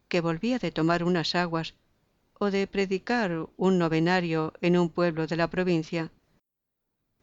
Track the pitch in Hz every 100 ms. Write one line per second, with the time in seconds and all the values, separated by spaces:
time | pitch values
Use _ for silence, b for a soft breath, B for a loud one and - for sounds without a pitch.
0 | - 180 165 160 220 254 170 160 160 170
1 | 175 180 147 180 175 165 160 - _ _
2 | _ _ _ - 202 196 196 196 190 190
3 | - 240 202 165 160 - 185 185 165 160
4 | 165 185 175 160 156 - 175 175 175 -
5 | 175 160 160 170 165 175 185 165 156 170
6 | 160 _ _ _ _ _ _ _ _ _
7 | _ _